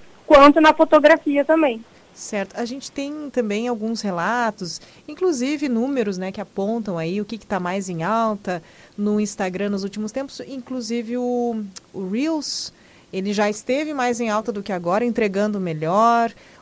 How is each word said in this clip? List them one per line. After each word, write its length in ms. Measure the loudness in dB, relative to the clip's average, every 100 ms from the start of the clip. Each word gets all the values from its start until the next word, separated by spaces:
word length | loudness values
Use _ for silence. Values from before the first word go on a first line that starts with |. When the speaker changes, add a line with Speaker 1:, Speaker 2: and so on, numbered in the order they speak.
| -18 -6 8
Speaker 1:
quanto 340 | 10 10 10
na 120 | 6
fotografia 720 | 6 6 8 8 6 2 0
também. 400 | 4 4 2 -2 -10 -20 -20
Speaker 2:
Certo. 420 | -16 -8 -6 -6 -6
A 80 |
gente 260 | -8 -8 -12
tem 380 | -8 -8 -8 -6
também 380 | -4 -2 -2 -2
alguns 320 | -4 -4 -4
relatos, 800 | -4 -2 -2 0 -2 -4 -8 -10 -14 -20 -16
inclusive 640 | -2 0 0 0 -2 0
números, 480 | 0 0 0 -2 -4
né, 160 | -6
que 80 | -8
apontam 560 | -10 -6 -4 -4 -4 -4
aí 240 | -4 -4
o 40 |
que 140 | -6 -10
que 80 | -6
tá 140 | -6
mais 280 | -4 -6 -6
em 140 | -4
alta 600 | -2 0 -2 -4 -6 -8 -10 -20 -16 -4
no 240 | 0 0
Instagram 500 | -2 -4 -4 -4 -4
nos 120 | -4
últimos 280 | -6 -6 -6
tempos, 300 | -6 -8 -10
inclusive 760 | -12 -12 -8 -8 -4 -6 -4 -4
o, 440 | -2 -2 -2 -4 -8 -14 -16
o 160 | -10 -6
Reels, 640 | -2 -2 -2 -4 -6 -8 -14 -20 -20 _
ele 180 | -6 -4
já 160 | 0 0
esteve 460 | -2 -2 -2 -2
mais 260 | -2 -2 -2
em 80 | -2
alta 220 | -2 -4
do 100 | -6
que 120 | -6
agora, 320 | -4 -2 0
entregando 560 | 0 0 0 0 -2 -2
melhor. 720 | -4 -4 0 2 4 2 0 -4 -20 -12